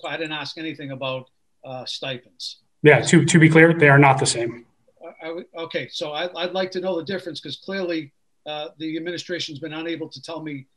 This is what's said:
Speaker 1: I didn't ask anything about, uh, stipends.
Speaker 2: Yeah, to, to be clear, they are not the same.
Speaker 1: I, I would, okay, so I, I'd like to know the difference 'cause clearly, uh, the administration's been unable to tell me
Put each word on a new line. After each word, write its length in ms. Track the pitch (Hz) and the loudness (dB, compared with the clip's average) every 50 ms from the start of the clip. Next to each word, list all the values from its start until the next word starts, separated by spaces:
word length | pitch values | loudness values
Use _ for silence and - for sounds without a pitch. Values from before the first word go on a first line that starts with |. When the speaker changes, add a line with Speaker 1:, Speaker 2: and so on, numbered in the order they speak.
| - 151 | -8 -6
Speaker 1:
I 80 | 147 | -6
didn't 180 | 156 165 156 156 | -4 -4 -4 -6
ask 240 | 151 143 143 - 165 | -6 -8 -8 -8 -8
anything 340 | 160 160 143 156 147 139 | -8 -8 -8 -8 -10 -10
about, 380 | 135 123 135 131 131 131 127 _ _ _ _ _ _ _ - | -8 -6 -6 -4 -6 -6 -8 _ _ _ _ _ _ _ -16
uh, 180 | 131 131 127 117 | -14 -12 -12 -10
stipends. 760 | - - - 151 135 131 123 - _ _ - - - - _ _ _ _ _ | -10 -10 -8 -8 -8 -8 -10 -12 _ _ -14 -14 -14 -14 _ _ _ _ _
Speaker 2:
Yeah, 200 | - 147 143 120 | 6 6 6 6
to, 240 | - - - 165 143 | 4 4 4 4 6
to 140 | - - 165 | 6 6 6
be 100 | 160 156 | 6 8
clear, 240 | 156 160 160 170 165 | 8 8 8 8 6
they 160 | 170 151 143 | 6 6 6
are 100 | 139 139 | 8 8
not 200 | 143 135 131 135 | 8 6 6 4
the 60 | 131 | 2
same. 400 | - - 120 117 117 117 - - _ _ _ _ _ _ _ | -2 -2 -4 -4 -6 -8 -10 -16 _ _ _ _ _ _ _
Speaker 1:
I, 260 | 170 170 - - 160 160 | -20 -20 -18 -14 -12 -12
I 40 | |
would, 140 | 165 175 - _ - 165 | -10 -12 -12 _ -12 -12
okay, 320 | 170 160 - 165 139 - | -10 -8 -8 -8 -8 -8
so 200 | - - 165 151 | -10 -10 -8 -8
I, 180 | 147 151 175 175 175 165 | -8 -8 -8 -8 -6 -6
I'd 120 | 175 180 180 | -6 -4 -4
like 180 | 190 185 185 | -4 -4 -4
to 80 | 190 185 | -4 -6
know 160 | 175 190 180 | -4 -4 -4
the 80 | 165 156 | -4 -4
difference 380 | - 196 175 - 175 151 - | -6 -8 -8 -8 -10 -12 -12
'cause 160 | - 156 139 - | -12 -14 -14 -14
clearly, 560 | - - 190 196 185 175 170 160 147 139 _ _ _ _ _ _ - | -12 -10 -8 -6 -6 -4 -6 -6 -8 -10 _ _ _ _ _ _ -16
uh, 240 | 151 151 151 151 165 156 147 | -14 -12 -12 -12 -14 _ -12
the 180 | 160 160 156 | -10 -8 -8
administration's 640 | 165 160 175 175 151 - - 175 160 - - 151 131 | -8 -8 -8 -10 -10 -10 -8 -8 -8 -8 -10 -12 -12
been 140 | 160 156 151 | -12 -12 -10
unable 340 | 160 165 170 165 151 160 151 | -10 -8 -8 -8 -8 -10 -14
to 140 | - 139 | -16 -18
tell 200 | - - 165 156 | -16 -14 -12 -12
me 260 | 156 156 147 139 135 _ _ | -10 -12 -12 -12 -14 _ _